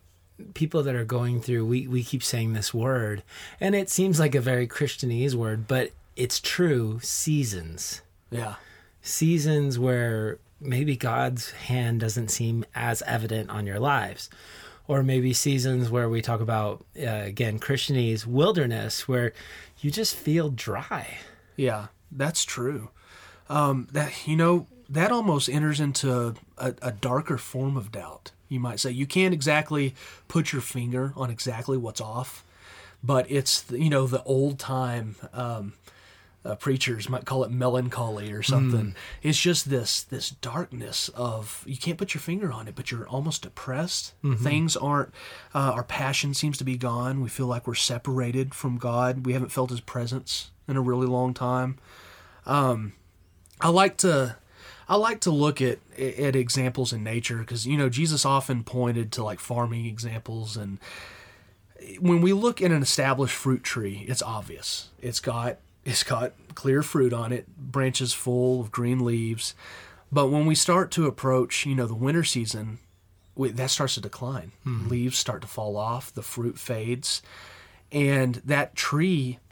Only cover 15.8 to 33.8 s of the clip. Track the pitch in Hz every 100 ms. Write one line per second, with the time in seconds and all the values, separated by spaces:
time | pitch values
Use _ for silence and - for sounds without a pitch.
15.8 | 120 120 117 113 120 113 110 110 107 101
16.8 | - - 123 107 101 104 117 107 - 139
17.8 | - 135 117 110 113 123 160 175 127 113
18.8 | 107 - - 127 120 - - - - -
19.8 | 147 208 220 - - 160 156 123 - 98
20.8 | - 175 - - - - - - 131 107
21.8 | 104 _ - 131 143 - - - 123 143
22.8 | 110 - - - - - - 147 143 135
23.8 | 120 147 147 - - 160 165 175 - -
24.8 | - 143 202 240 214 143 131 143 151 147
25.8 | 147 135 139 123 120 113 - - 127 120
26.8 | 127 104 - 127 156 127 - 131 135 135
27.8 | 104 110 80 - - - - 131 120 104
28.8 | 131 123 139 190 185 170 143 151 151 151
29.8 | 135 - - - - 165 151 135 - 127
30.8 | 120 123 135 135 123 113 131 113 120 131
31.8 | 113 107 110 120 127 - - - - -
32.8 | - - 123 135 - 139 135 - - 123